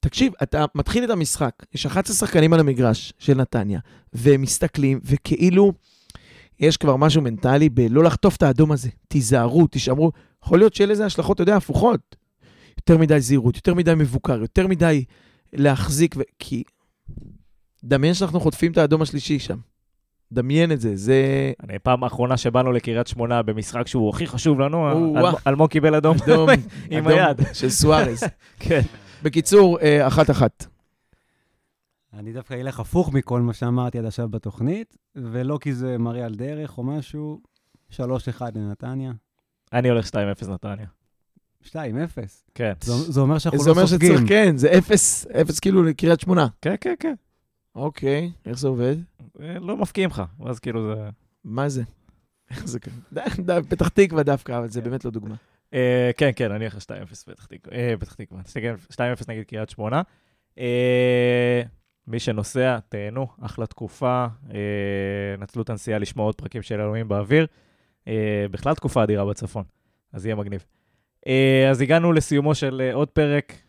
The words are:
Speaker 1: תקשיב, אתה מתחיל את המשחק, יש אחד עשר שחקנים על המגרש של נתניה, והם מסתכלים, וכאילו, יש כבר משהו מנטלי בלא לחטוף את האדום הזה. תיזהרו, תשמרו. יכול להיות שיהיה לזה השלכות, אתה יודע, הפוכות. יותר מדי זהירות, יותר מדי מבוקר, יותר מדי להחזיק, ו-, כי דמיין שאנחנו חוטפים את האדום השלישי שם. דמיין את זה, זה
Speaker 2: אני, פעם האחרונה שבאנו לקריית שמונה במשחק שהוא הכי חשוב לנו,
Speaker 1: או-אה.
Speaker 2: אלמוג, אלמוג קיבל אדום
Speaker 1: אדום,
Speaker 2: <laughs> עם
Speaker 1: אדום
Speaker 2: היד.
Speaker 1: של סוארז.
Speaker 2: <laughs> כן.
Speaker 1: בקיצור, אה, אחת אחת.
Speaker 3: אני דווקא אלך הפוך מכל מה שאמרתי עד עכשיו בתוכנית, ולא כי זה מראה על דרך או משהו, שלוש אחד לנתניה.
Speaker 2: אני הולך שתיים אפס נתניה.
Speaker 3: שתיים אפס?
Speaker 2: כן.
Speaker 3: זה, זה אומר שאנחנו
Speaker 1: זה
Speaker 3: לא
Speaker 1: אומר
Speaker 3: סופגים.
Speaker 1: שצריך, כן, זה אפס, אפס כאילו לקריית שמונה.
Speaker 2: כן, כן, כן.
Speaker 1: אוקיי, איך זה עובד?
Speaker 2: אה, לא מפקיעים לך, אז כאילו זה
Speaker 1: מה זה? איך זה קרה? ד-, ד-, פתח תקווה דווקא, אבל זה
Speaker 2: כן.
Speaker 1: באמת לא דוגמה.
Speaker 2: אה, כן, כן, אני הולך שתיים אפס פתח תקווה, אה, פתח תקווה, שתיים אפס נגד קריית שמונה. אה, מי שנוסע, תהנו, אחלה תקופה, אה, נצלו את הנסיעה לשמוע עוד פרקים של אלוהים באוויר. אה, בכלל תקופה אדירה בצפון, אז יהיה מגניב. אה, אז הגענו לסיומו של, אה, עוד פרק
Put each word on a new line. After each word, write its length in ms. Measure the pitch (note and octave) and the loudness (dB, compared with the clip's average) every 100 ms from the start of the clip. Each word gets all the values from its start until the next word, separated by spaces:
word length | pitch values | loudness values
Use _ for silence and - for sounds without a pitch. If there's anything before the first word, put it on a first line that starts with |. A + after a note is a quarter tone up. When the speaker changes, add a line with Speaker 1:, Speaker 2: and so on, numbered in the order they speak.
Speaker 1:
תקשיב, 300 | - - C4 - | -2 0 -2 0
אתה 220 | C#3 D3+ D3+ D3 | -4 -2 -2 -2
מתחיל 280 | - A3+ | -2 -2
את 60 | B3 | 0
המשחק, 460 | G#3 D#3 - C3+ - - | -2 -2 -2 -4 -4 -14
יש 120 | D3+ D3 | -8 -4
אחד 160 | A#2+ | -2
עשר 120 | F#3+ | -2
שחקנים 400 | G#3 G#3 F3 D#3 | -2 2 4 6
על 60 | E3 | 6
המגרש 540 | D3+ B2+ B2 A2 - - | 4 4 2 2 -4 -8
של 140 | - | 0
נתניה, 460 | C3+ C3 B2 G2+ F#2+ - _ _ | 2 2 -2 -2 -6 -8 _ _
והם 280 | A#2+ A#2+ C#3 | 0 4 4
מסתכלים, 580 | C3+ - F3 - C#3 C3+ | 2 -2 -2 0 0 0
וכאילו, 720 | - C#3 - E3 F3 F3+ G3+ F#3 _ _ _ - _ - _ _ | -2 -4 -2 2 4 6 4 2 _ _ _ -20 _ -20 _ _
יש 180 | D3 D#3 | 0 2
כבר 180 | D3+ C3 | 0 4
משהו 260 | D#3 D3+ | 4 2
מנטלי 480 | C3+ A2 B2+ C#3 D#3 | 0 -2 2 4 4
בלא 340 | A#2+ A#2 B2+ | 2 2 4
לחטוף 320 | E3 - G3+ - | 4 4 0 2
את 80 | |
האדום 280 | D#3 A#2+ D#3 | 0 4 2
הזה. 180 | D3 B2 - _ | 2 -4 -12 _
תיזהרו, 600 | D3+ A2+ C3 A#2+ C#3+ D#3+ | -4 2 2 2 4 4
תשמרו. 400 | C3+ - C3 D#3+ - _ _ - | 2 -2 0 0 -2 _ _ 2
יכול 140 | E3+ | 6
להיות 140 | G#3+ | 6
שיהיה 140 | - G3+ | 4 0
לזה 180 | G#3 G#3 | 2 -2
השלכות, 300 | - E3+ G3 | -2 -2 0
אתה 80 | |
יודע, 120 | F3+ G#3 | 2 2
הפוכות. 600 | - - - - _ - _ _ _ _ _ - | 2 2 2 2 _ -20 _ _ _ _ _ -10
יותר 200 | - E3 | 4 6
מדי 220 | D#3+ D3+ | 6 4
זהירות, 360 | A#2+ C#3 A#2+ - | 4 2 2 0
יותר 180 | - | 0
מדי 200 | F3 E3+ D#3+ | 2 2 2
מבוקר, 460 | D3 B2+ - A#2+ | 2 -2 -2 -2
יותר 260 | A2+ - F#3+ | 0 0 0
מדי 360 | F3+ E3 D3+ B2+ _ _ _ _ | 2 2 2 -2 _ _ _ _
להחזיק, 640 | - C#3+ C3 F#2 C#3 E3 - | 0 2 2 -2 0 0 0
ו-, 40 | - _ | -8 _
כי 240 | - B2 - _ _ _ - - - - _ _ _ _ | -10 -10 -10 _ _ _ -18 -18 -18 -20 _ _ _ _
דמיין 300 | A#2+ C3+ D3 | -2 0 2
שאנחנו 260 | F3+ F#3+ E3+ | 0 -2 0
חוטפים 320 | D#3 - E3+ | -2 0 0
את 60 | E3 | 2
האדום 240 | D3+ D#3 | 2 2
השלישי 380 | D#3 D3 - D3 | 0 -4 -4 -6
שם. 180 | - A2 - _ _ _ _ _ _ | -4 -10 -12 _ _ _ _ _ _
דמיין 400 | A#2 B2 D3 E3+ | -4 0 2 2
את 100 | D3+ | 0
זה, 140 | A2+ G2+ | -2 -4
זה 200 | G2+ C3 C3+ C#3 C3+ B2+ | 2 2 2 0 -4 -6
Speaker 2:
אני, 160 | A#2 G2+ | -12 -6
פעם 240 | - B2+ | -2 0
האחרונה 340 | B2+ - B2 B2+ | -2 -4 -2 0
שבאנו 340 | B2+ A#2+ B2+ | 0 0 2
לקריית 360 | A#2+ - A#2 A#2+ | 0 -2 -4 -4
שמונה 340 | A#2+ A#2 A#2+ | -4 -2 0
במשחק 460 | A2 A2 G2+ A#2+ A#2+ | -2 -4 -6 -8 -4
שהוא 220 | C3 G#2+ | 0 0
הכי 180 | G#2+ E3+ | 0 -6
חשוב 320 | C#3 D#3+ C#3+ | -2 2 2
לנו, 180 | C#3 E3 | 2 0
Speaker 1:
או-אה. 420 | D#3 D#3 E3 D3 | 0 2 0 2
Speaker 2:
אלמוג, 180 | F3+ F#3 - | 2 2 0
אלמוג 220 | C#3 D#3 | 2 4
קיבל 260 | D#3 D3+ D#3 | 4 2 4
אדום 220 | D#3 D#3+ | 4 2
Speaker 1:
אדום, 260 | - D#3+ D#3+ B3+ - | 4 4 6 4 2
Speaker 2:
<laughs> 200 | - - | -14 -6
עם 160 | D#3 D#3 | -2 4
Speaker 1:
אדום 120 | D#3+ | 4
Speaker 2:
היד. 180 | F3 B2+ - | 4 2 -2
Speaker 1:
של 160 | - C3 | -2 -2
סוארז. 540 | - - D#3 C3 A#2 G3 - | 2 4 4 2 -2 -6 -8
Speaker 2:
<laughs> 160 | _ _ | _ _
כן. 220 | - D#3+ A2 - - - | -2 0 0 -4 -20 -6
Speaker 1:
בקיצור, 560 | D3+ D#3+ D#3 G3+ F#3+ E3+ | -2 -2 6 8 8 6
אה, 280 | D#3 D3 C3+ | 4 4 4
אחת 220 | C3 D3+ | 4 4
אחת. 360 | C#3+ A#2+ _ - _ _ _ _ _ _ _ _ _ _ _ _ _ _ | 4 2 _ -20 _ _ _ _ _ _ _ _ _ _ _ _ _ _
Speaker 3:
אני 200 | G#2+ G#2 | -18 -14
דווקא 200 | A#2 - | -14 -12
אלך 260 | B2 C3 B2+ | -10 -8 -10
הפוך 340 | A2 E3+ F3+ | -4 0 2
מכל 280 | C#3 - B2 | 0 0 -2
מה 120 | A#2+ | -2
שאמרתי 460 | A2+ A#2+ B2 B2 A#2+ | -2 -2 -2 -2 -6
עד 60 | A2+ | -8
עכשיו 240 | G#2 A#2 | -6 -8
בתוכנית, 680 | G#2+ G#2+ - A#2 F#3+ A3+ _ _ C#3+ | -8 -10 -6 -4 -4 -10 _ _ -16
ולא 420 | A#2+ A#2 B2+ D3 | -10 -8 -6 -6
כי 120 | C#3+ | -6
זה 240 | B2+ B2+ B2 | -6 -6 -4
מראה 280 | A#2 A#2+ A#2 | -4 -6 -10
על 100 | G#2 | -10
דרך 420 | B2+ D3+ D3+ - | -10 -10 -12 -10
או 60 | |
משהו, 580 | B2 D3+ C3+ D3+ D3+ D3+ _ _ _ _ _ | -8 -8 -10 -12 -14 -14 _ _ _ _ _
שלוש 400 | - B2 B2+ - | -10 -6 -6 -6
אחד 280 | A#2+ B2 A2 | -10 -10 -10
לנתניה. 540 | G#2 G2+ B2 C3 C3 A2+ _ _ _ _ _ | -10 -10 -12 -10 -10 -14 _ _ _ _ _
Speaker 2:
אני 160 | A#2+ B2 | -2 2
הולך 180 | A#2 G#2 | 0 -2
שתיים 200 | G#2+ G2+ | -6 -6
אפס 200 | G2 G2 | -6 -10
נתניה. 380 | F#2+ G#2 G2+ G2 _ _ _ _ _ _ _ | -10 -12 -14 -16 _ _ _ _ _ _ _
Speaker 3:
שתיים 360 | - D#3+ C#3+ A2+ | -18 -12 -8 -6
אפס? 480 | E3 - G2 _ _ - | -8 -10 -16 _ _ -6
Speaker 2:
כן. 180 | A#2 F#2 | -6 -4
Speaker 3:
זה, 300 | - A#2+ E3 | -4 -4 -2
זה 80 | C3+ | 0
אומר 160 | C3+ D#3 | 2 0
שאנחנו 220 | E3 C#3+ | 0 0
Speaker 1:
זה 100 | D3 | 4
Speaker 3:
לא 60 | E3 | 6
Speaker 1:
אומר 120 | F3+ | 4
Speaker 3:
סופגים. 260 | F3 F3 | 4 6
Speaker 1:
שצריך, 160 | D3+ A2+ | 6 6
כן, 280 | G3+ G#3 C#3+ | 6 4 4
זה 200 | C#3+ F3+ | 6 4
אפס, 500 | F3 G#3 - - - | 4 2 2 -2 -4
אפס 320 | A#2 E3 D3+ | -2 -2 0
כאילו 240 | G3 F#3+ | 2 2
לקריית 360 | E3 D3 D#3+ E3 | 2 2 2 2
שמונה. 280 | - F3+ D3+ - | 2 2 2 -2
Speaker 2:
כן, 140 | D3+ G3 | -6 -4
כן, 120 | F#4 F4 | -4 -4
כן. 140 | E4 C4 _ _ _ _ _ - | -4 -6 _ _ _ _ _ -8
Speaker 1:
אוקיי, 560 | C#3+ - C3+ C#3+ F3 E3+ - | -8 -4 -4 -2 -4 -10 -12
איך 120 | B2 | -6
זה 100 | C#3 | -4
עובד? 280 | B2+ B2 D3+ F3 _ A2+ - | -2 -2 -2 -8 _ -20 -20
Speaker 2:
אה, 180 | D3+ F3+ | -16 -14
לא 180 | F3 B3+ | -10 -6
מפקיעים 320 | G#3 - F#3 | -6 -2 -4
לך, 140 | - F2 G#2+ - | -4 -10 -10 -12
אז 140 | A#2 | -10
כאילו 360 | - A2+ A2 G#2+ | -6 -6 -6 -8
זה 140 | G#2+ G#2 _ _ | -10 -16 _ _
Speaker 1:
מה 260 | - A2+ C#3+ | -12 -6 -6
זה? 140 | C3 A2+ _ _ _ _ _ _ | -6 -10 _ _ _ _ _ _
איך 180 | B2+ - | -16 -12
זה 120 | A#2+ | -12
קרה? 140 | - A#2+ - | -14 -20 -14
ד-, 380 | D3+ - - F3+ | -2 -2 -2 0
ד-, 140 | F3 C#3 | -2 0
פתח 180 | F3 E3 | 0 0
תקווה 360 | - G3 D#3+ | 4 4 4
דווקא, 340 | C#3+ C#3 - A#2+ | 0 0 -4 -8
אבל 100 | A#2 | -6
זה 140 | A#2 | -8
Speaker 2:
כן. 80 | A#2 | -8
Speaker 1:
באמת 160 | C3 B2+ | -8 -8
לא 60 | |
דוגמה. 240 | A2+ G#2 A2 _ _ _ | -10 -12 -16 _ _ _
Speaker 2:
אה, 380 | C3+ B2 B2 B2 A#2+ | -2 0 2 0 0
כן, 140 | D3 A#2+ | -2 0
כן, 160 | A#2 | -6
אני 120 | G2+ | -6
הולך 180 | A2 G#2 | -10 -12
שתיים 200 | - G2 | -18 -18
אפס 220 | G2 G2+ | -18 -20
פתח 220 | - F2+ - | -20 -20 -20
תקווה, 300 | - - A#2+ | -20 -16 -8
אה, 180 | A#2+ A2 | -6 -6
פתח 140 | - | -8
תקווה, 280 | - G#2 F#2+ F#2 - A2+ A2 _ | -16 -20 -18 -14 -10 -8 -10 _
שתיים 220 | - B2 | -8 -6
אפס 160 | B2 A2+ | -6 -10
נגד 160 | A2 | -12
קריית 260 | G#2 A2 A2 | -12 -12 -12
שמונה. 320 | - G#2+ C3+ F#3 _ _ _ _ _ | -10 -6 -4 -6 _ _ _ _ _
אה, 1040 | B2+ B2 B2 B2 B2 B2 B2 B2 B2 B2 A#2+ _ _ _ - | -6 -2 0 2 2 2 0 0 0 -2 -4 _ _ _ -12
מי 120 | A#2 | -8
שנוסע, 600 | A#2+ A2 G#2 C3 B2+ A#2+ - | -6 -6 -6 -2 -2 -2 -8
תהנו, 380 | G#2+ G2+ A#2 C3 _ | -12 -10 -10 -12 _
אחלה 240 | G#2 - A2+ | -16 -10 -12
תקופה, 600 | - A2 - B2+ B2+ B2 A2+ C#3 | -10 -16 -6 -2 -2 -4 -10 -14
אה, 40 | G#2+ G#2 G#2 G2+ G2 G2 G2+ G2+ G2 | -10 -6 -6 -4 -6 -6 -6 -8 -10
נצלו 220 | G2 A#2+ | -12 -10
את 80 | A2 | -8
הנסיעה 300 | G#2+ - G#2+ | -8 -6 -6
לשמוע 260 | G2+ - G#2+ | -6 -4 -6
עוד 100 | A2 | -6
פרקים 260 | - A#2+ | -10 -14
של 200 | G2+ G#2+ | -10 -6
אלוהים 260 | G#2 G#2+ A2+ | -6 -6 -4
באוויר. 400 | G2+ G2+ D3 D#3+ _ _ _ _ _ - | -6 0 0 0 _ _ _ _ _ -8
אה, 380 | A2 G#2+ G#2 G2+ | -4 -2 -4 -4
בכלל 240 | G2 C3+ D#3 | -6 -4 -4
תקופה 280 | D3 - | -2 0
אדירה 220 | G#2+ G#2 G2+ | 0 0 -2
בצפון, 380 | G2+ G#2+ A2+ F#2+ _ _ _ _ | -6 -10 -12 -14 _ _ _ _
אז 120 | - G2 | -14 -10
יהיה 100 | G#2+ | -8
מגניב. 300 | G2+ G2 _ _ _ _ _ _ - | -8 -12 _ _ _ _ _ _ -2
אה, 420 | C3 C3+ C3+ C3+ | 0 2 4 2
אז 120 | C3+ | 2
הגענו 320 | C3 E3 E3+ | 2 2 2
לסיומו 420 | D#3+ - C#3+ C#3+ D3 | 0 0 -2 0 -2
של, 260 | C#3 C3 | -4 -4
אה, 120 | C3 | -4
עוד 160 | B2 D3 | -4 -4
פרק 440 | - D3 C#3+ - - | -2 -2 -2 -6 -18